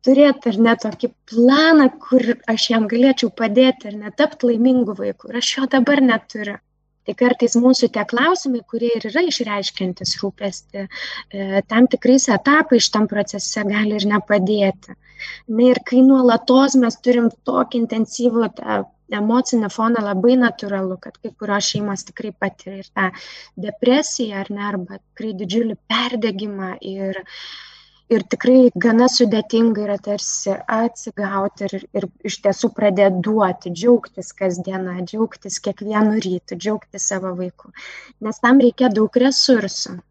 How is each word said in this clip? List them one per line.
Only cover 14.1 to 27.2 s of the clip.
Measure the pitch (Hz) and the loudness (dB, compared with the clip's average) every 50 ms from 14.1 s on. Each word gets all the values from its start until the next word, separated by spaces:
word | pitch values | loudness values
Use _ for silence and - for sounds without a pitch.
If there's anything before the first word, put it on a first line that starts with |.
| 208 202 202 _ 175 180 185 185 214 208 202 196 190 - - - - _ _ _ _ - - - - - _ | 0 -2 0 _ 0 0 2 0 0 2 0 0 -2 -4 -12 -20 -20 _ _ _ _ -18 -16 -16 -16 -18 _
Na | - 220 220 240 254 | -6 0 4 4 4
ir | 247 247 - | 4 2 -2
kai | - 247 254 262 | 0 2 6 6
nuolatos | 269 269 262 254 247 226 226 - - 247 262 269 277 269 | 6 6 6 6 4 2 2 2 4 4 4 4 4 4
mes | 262 247 226 - _ | 2 2 2 -2 _
turim | - 247 247 240 233 226 233 _ _ | 0 0 2 2 2 0 -2 _ _
tokį | - 262 269 254 - - 240 | -4 -2 -2 -2 -2 -2 -4
intensyvų | 226 226 220 220 220 - - - 233 247 220 233 226 202 | -4 -2 -2 -4 -4 -6 -4 -2 -2 0 0 0 -2 -2
tą | - - - 214 - 196 196 - _ _ _ | -6 -10 -6 -4 -4 -4 -4 -8 _ _ _
emocinį | _ 208 208 208 214 226 247 254 - - 233 214 196 - | _ -6 -4 -2 0 0 0 0 0 -2 -2 -2 -2 -4
foną, | - 220 226 233 226 208 | -2 -2 0 0 -2 -2
labai | 202 202 190 185 240 254 | -4 -4 0 2 4 4
natūralu, | 254 247 233 226 - - 202 202 190 190 185 185 180 | 4 2 0 -2 -4 -10 -8 -6 -6 -6 -6 -8 -10
kad | - - _ | -14 -20 _
kai | _ _ 220 - | _ _ -16 -14
kurios | _ 214 208 202 208 202 - | _ -8 -4 -4 -2 -2 -4
šeimos | - 214 208 208 196 190 - | -4 -4 -6 -6 -8 -8 -12
tikrai | - - - - 214 | -16 -16 -14 -14 -14
patiria | 202 _ 202 196 190 _ - 190 196 196 190 | -8 _ -8 -8 -8 _ -18 -18 -16 -16 -18
ir | _ _ | _ _
tą | - 196 185 185 - - - - - - - _ | -4 -4 -4 -4 -10 -20 -20 -20 -20 -20 -20 _
depresiją, | - 180 208 - - - 240 247 294 302 - - - 247 214 202 196 196 | -12 -10 -10 -8 -2 0 2 2 2 0 -4 -6 -6 -8 -6 -6 -8 -8
ar | - 202 | -8 -10
ne, | 202 202 | -8 -8
arba | 208 202 190 180 - 196 196 | -6 -6 -8 -10 -12 -16 -20
tikrai | _ _ _ - 208 220 202 | _ _ _ -12 -10 -10 -8
didžiulį | 185 208 175 190 226 233 226 202 - _ | -10 -8 -2 -2 -2 -2 -2 -6 -8 _
perdegimą | _ 220 233 240 247 247 233 220 226 190 196 214 208 202 196 190 185 180 - | _ -4 -2 -2 -4 -4 -2 -2 -4 -4 -4 -8 -8 -8 -8 -8 -8 -10 -10
ir, | - - 190 196 196 190 190 190 | -12 -12 -10 -6 -6 -6 -6 -8